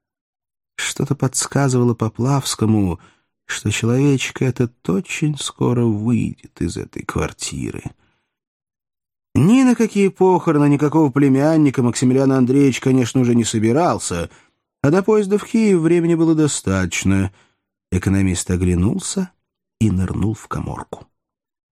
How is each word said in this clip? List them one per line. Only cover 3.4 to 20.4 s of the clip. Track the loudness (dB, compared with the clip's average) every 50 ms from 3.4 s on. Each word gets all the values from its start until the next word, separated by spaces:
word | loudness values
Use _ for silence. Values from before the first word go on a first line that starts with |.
| _ -12
что | -10 -6 -4 -4
человечек | -4 -2 -2 -2 0 2 2 2 0 0 -2 -6 -6 -4
этот | -4 -2 -2 -2 -2 -4 -4 _ -6 -4
очень | -4 -4 -4 -6 -6 -4 -4 -4 -4 -4
скоро | -8 -10 -6 -4 -2 -2 0 0 0
выйдет | 0 0 -2 -2 0 0 0 0 -2 -6 -10 -16 -16 _ -6
из | -6 -6 -6 -8
этой | -10 -12 -12 -14 -12
квартиры. | -8 -6 -4 -4 -4 -6 -10 -12 -12 -10 -8 -8 -8 -10 -10 -12 -14 -16 _ _ _ _ _ _ _ _ _ _ _ _ _ _ _ _ _ _ _ _ _ _ _ _ _ _ _ 0
Ни | 2 4 4 6 6 6
на | 4 4
какие | 2 0 0 2 2 2 2
похороны | 2 2 2 4 4 2 2 0 2 2 4 4
никакого | 2 2 2 2 2 2 2 2
племянника | 2 2 2 4 4 2 2 2 2 4 2 2 2 2 0
Максимилиан | 0 0 0 0 2 2 2 2 2
Андреевич, | 2 2 2 2 4 4 4 2 2 0
конечно, | 0 0 2 2 2 0 0 0
уже | 2 2 2
не | 2 0
собирался, | 0 0 0 0 0 2 2 0 0 -2 -4 -4 -6 -6 -6 -6 -8 -12 -18 _ _ _ _ _ _ _ _
а | 0 2
до | 2 2 2
поезда | 2 2 2 2 0 0 -2
в | -2
Киев | -2 -2 0 2 2 2 2
времени | 2 2 2 2 2 2 2
было | 2 2 2 2
достаточно. | 2 2 0 -2 -4 -4 -2 -2 -2 -2 -2 -4 -2 0 0 0 0 0 -2 -6 _ _ _ _ _ _ _ _ _ _ _
Экономист | -4 -2 0 0 0 0 0 0 -2 -2 -4 -4
оглянулся | -4 -2 0 0 0 2 0 0 -2 -4 -6 -8 -6 -6 -8 -8 _ _ _ _ _ _ _ _ _ -2
и | -2 0
нырнул | 0 0 -2 -4 -4 -4 -4 -4 -4
в | -6